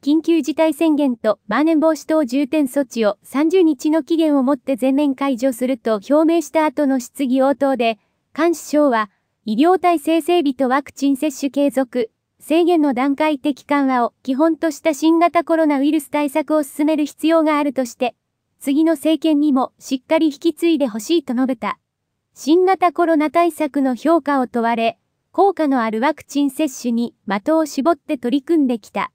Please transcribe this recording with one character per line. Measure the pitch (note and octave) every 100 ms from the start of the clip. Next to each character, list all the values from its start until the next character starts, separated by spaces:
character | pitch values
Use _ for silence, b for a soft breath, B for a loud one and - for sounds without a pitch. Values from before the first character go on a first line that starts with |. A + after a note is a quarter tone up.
緊 | - D#4
急 | D#4+ E4
事 | C#4 D4+
態 | D#4+
宣 | D4+ E4 D4
言 | C#4+ A#3+
と | A3 - _
ま | G#3+
ん | D#4
延 | D#4+
防 | D#4+
止 | D4+ -
等 | D#4
重 | C#4 B3+ C#4+
点 | D#4
措 | C#4 C#4+
置 | C4+ A3+ G#3+
を | -
三 | - C4 D#4+
十 | F#4
日 | E4 C#4+ D#4
の | D#4+
期 | C4+ E4
限 | D#4+ C#4+
を |
も | B3+
っ | C#4+
て | -
全 | C4+ C4 C4+
面 | D4
解 | B3+ C#4 B3
除 | C4
す | C4
る | B3+ C4
と | - G#3+ G3
表 | D4
明 | D#4+ E4+
し | D4+
た | D#4+
後 | D#4 - C#4+
の | C4+
質 | A#3+ -
疑 | C#4+ C4
応 | C4
答 | C#4+ C#4 C4
で、 | A#3 A3 _ _ _
菅 | - E4
首 | D#4+
相 | - D4+ D4
は、 | A3+ G#3 _ _ _
医 | -
療 | G#3+ D#4+ F#4
体 | F4+ E4+
制 | - E4
整 | D#4 F4
備 | C#4+
と | B3+ C4
ワ | C4
ク | C#4
チ | - C#4+
ン | C#4
接 | D#4
種 | C4+ C#4
継 | C4+ C#4+
続、 | - C4 B3 A#3 _ _ _
制 | - D#4+
限 | F4 F4
の | D4
段 | A#3 C#4
階 | C#4 D#4 D4
的 | D4 C#4+
緩 | - C#4+ C4+
和 | B3+
を | A#3+ _
基 | -
本 | C4 D#4+ D#4+
と | E4
し | C#4+
た | D#4+
新 | D4 D#4+ E4
型 | E4+ E4+
コ | E4 E4
ロ | D#4
ナ | C#4+
ウ | C#4+
イ |
ル | D#4
ス | D4
対 | D4 D4
策 | D4+ D4 D#4
を |
進 | C#4+ - D4+
め | D#4
る | D4
必 | - D4+
要 | E4
が | D#4 D4
あ |
る | D4
と | C4
し | B3+ -
て、 | B3 - _ _ _ _
次 | - C#4+
の | D#4+
政 | D#4+ D4+ D#4+
権 | D#4+ D4
に | D4+
も | C4 B3 _
し | - C4+
っ |
か | _ D#4+
り | D#4+
引 |
き | C#4 E4
継 | D#4 E4+
い | D#4+
で | C4+
ほ | G#3+
し | G#3 E4+
い |
と | -
述 | B3 B3+
べ |
た。 | B3+ G3+ - _ _ _ _ _
新 | _ - E4
型 | F#4 F#4+ F4
コ | - E4+
ロ | D#4+
ナ | D4+
対 | E4+ E4+
策 | D#4+ D#4 C#4+
の | C4+
評 | B3 C#4+ E4+
価 | C#4+ C#4+
を | B3
問 | A#3+
わ | A3+
れ、 | A#3 A3+ - _ _ _
効 | - -
果 | E4+ D#4
の | C4+
あ | A3+
る | A3
ワ | C4+
ク | D4+
チ | - C#4
ン | C#4+
接 | - D#4 -
種 | A#3+
に | A#3 A#3 _ -
的 | G3 G#3
を | D#4+ D#4
絞 | - C4+
っ | E4+
て | _ D4+
取 | A#3+ C#4
り |
組 | - E4
ん | C4+
で | A#3
き | -
た。 | - -